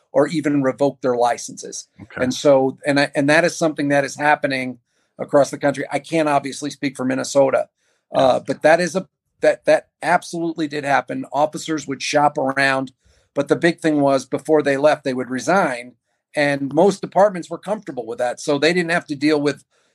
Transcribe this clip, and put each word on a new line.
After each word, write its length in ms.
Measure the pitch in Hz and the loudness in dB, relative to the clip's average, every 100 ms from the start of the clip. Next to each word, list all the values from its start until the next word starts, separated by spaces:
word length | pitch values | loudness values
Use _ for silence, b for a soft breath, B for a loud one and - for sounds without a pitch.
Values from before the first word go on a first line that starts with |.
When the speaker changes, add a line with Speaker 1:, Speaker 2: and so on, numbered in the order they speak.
| _ | _
Speaker 1:
or 140 | 135 147 | 0 0
even 360 | 160 143 147 | 0 0 0
revoke 380 | 131 117 143 127 | 0 0 -2 0
their 140 | 131 120 | -2 0
licenses. 720 | 120 117 - - - - - - | 0 0 -6 -14 -14 -16 -18 -20
Speaker 2:
Okay. 220 | - - | -16 -6
Speaker 1:
And 100 | 127 | -4
so, 460 | 127 151 135 135 131 147 | 0 4 4 4 -2 -2
and 120 | 143 | 0
I, 120 | 143 151 | 0 0
and 140 | 139 | 2
that 160 | 151 170 | 4 2
is 100 | - | 0
something 340 | 165 147 143 | -2 -2 0
that 140 | 143 | 0
is 120 | 135 - | 0 -2
happening 640 | 147 147 143 131 127 127 _ _ _ - | 2 2 0 -4 -6 -10 _ _ _ -14
across 320 | 127 147 135 | 0 2 2
the 60 | 143 | 0
country. 260 | 147 127 135 | -2 -2 -4
I 80 | 139 | -8
can't 280 | - 165 151 | -4 -2 2
obviously 420 | 143 139 120 147 | 0 -2 -8 -10
speak 240 | 139 143 131 | -6 -8 -4
for 80 | 127 | -4
Minnesota, 640 | 131 123 143 135 123 - _ _ _ _ - | -4 -2 2 2 2 -2 _ _ _ _ 2
uh, 220 | 131 123 | 2 2
Speaker 2:
Yes. 40 | - | -2
Speaker 1:
but 140 | 135 | 0
that 160 | 151 165 | 4 4
is 160 | 175 135 | 2 -4
a, 120 | 143 _ _ _ | -8 _ _ _
that, 240 | 151 147 - | 0 0 2
that 240 | 151 - _ | 2 0 _
absolutely 680 | 143 175 - 170 165 165 156 | 0 0 -2 -8 -6 -4 -6
did 180 | 147 139 | -6 -2
happen. 400 | 135 - 135 135 | 0 -2 -6 -6
Officers 560 | 135 151 160 - 156 127 | -2 -2 -2 -8 -8 -6
would 140 | 131 | -8
shop 360 | - 147 147 147 | -2 2 2 0
around, 540 | 135 135 135 135 135 _ _ _ _ - | -4 0 0 0 -4 _ _ _ _ -4
but 120 | 139 | -2
the 80 | 147 | 2
big 240 | 170 165 | 2 0
thing 220 | 165 151 | 0 2
was 240 | 139 135 131 | 2 0 -2
before 380 | 139 - 156 | -8 -2 0
they 140 | 143 135 | 0 2
left, 260 | 147 143 | 2 2
they 100 | 139 | -2
would 160 | 127 123 | -6 -6
resign. 640 | 127 117 190 165 123 123 - _ _ _ - | -6 0 2 2 -2 -12 -20 _ _ _ -2
And 360 | 143 143 139 | -2 -2 -2
most 300 | 147 196 190 | 2 2 2
departments 480 | 151 170 208 180 156 | -2 2 2 2 -10
were 80 | 165 | -12
comfortable 480 | - 220 - 131 110 | -8 -8 -8 -10 -8
with 140 | 120 | -4
that. 200 | 123 117 | -4 -4
So 200 | - 143 | -4 0
they 120 | 151 | 2
didn't 200 | 180 165 | 2 0
have 160 | 170 - | -2 -4
to 80 | 143 | -2
deal 260 | 147 151 | 0 2
with, 220 | 143 135 _ _ _ | 0 -4 _ _ _